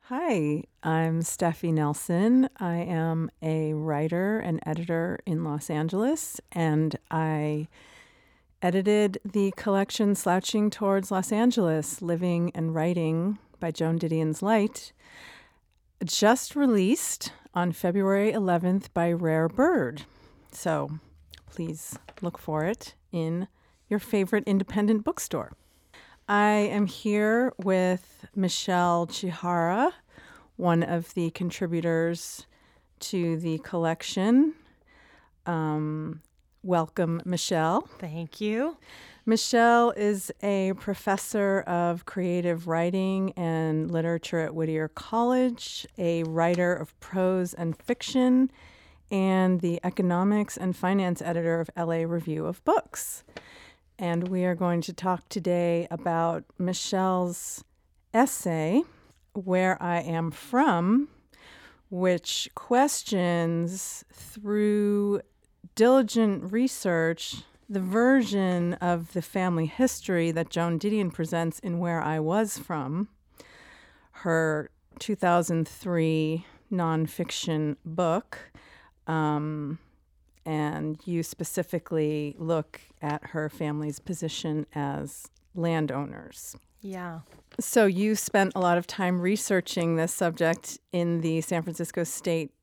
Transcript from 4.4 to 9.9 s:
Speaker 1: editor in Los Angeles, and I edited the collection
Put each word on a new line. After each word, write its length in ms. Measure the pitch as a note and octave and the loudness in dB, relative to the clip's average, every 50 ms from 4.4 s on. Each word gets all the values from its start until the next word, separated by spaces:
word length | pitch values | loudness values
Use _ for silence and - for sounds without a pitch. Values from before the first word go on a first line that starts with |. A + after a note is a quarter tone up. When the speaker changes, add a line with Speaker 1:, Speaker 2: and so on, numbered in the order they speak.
| - F3 D#3+ D#3+ - | -2 -2 -4 -2 -2
Speaker 1:
editor 520 | - D#3 E3 E3+ E3+ E3 E3 E3 F3+ F#3+ - - | -4 -6 -4 -4 -4 -2 -2 -2 -2 -4 -6 -6
in 200 | - E3 D#3 E3+ | -4 -4 -2 -2
Los 260 | D#3 D3 D3+ - - | -2 -4 -6 -4 -4
Angeles, 720 | E3+ D3+ D#3 D#3+ F#3+ F#3+ A3 C4 D#4 D#4 - - - - - _ | -2 -2 -2 -2 0 0 0 0 0 -2 -4 -10 -12 -14 -16 _
and 420 | - F3 E3 D#3+ D3+ D#3 D#3 D#3 - - _ _ | -4 0 0 2 2 2 2 0 -2 -6 _ _
I 580 | E3 D#3+ D#3+ D#3 D#3 D3+ D3+ D3+ D3+ D3+ D#3 - _ - - - - - - _ _ _ _ _ _ _ _ _ _ _ | -4 -2 -2 0 0 -2 -2 -2 -2 -4 -6 -8 _ -20 -20 -20 -20 -20 -20 _ _ _ _ _ _ _ _ _ _ _
edited 580 | - F3+ F3 G3 F#3+ G#3 G#3 G#3+ G#3 G3+ F#3 - _ | -2 0 2 2 2 4 4 4 4 2 0 -4 _
the 300 | G3 - G#3+ G3 G3 F#3+ | -4 0 0 0 0 0
collection 580 | - - G#3+ G3 G3 G3 - | -2 0 2 2 2 2 0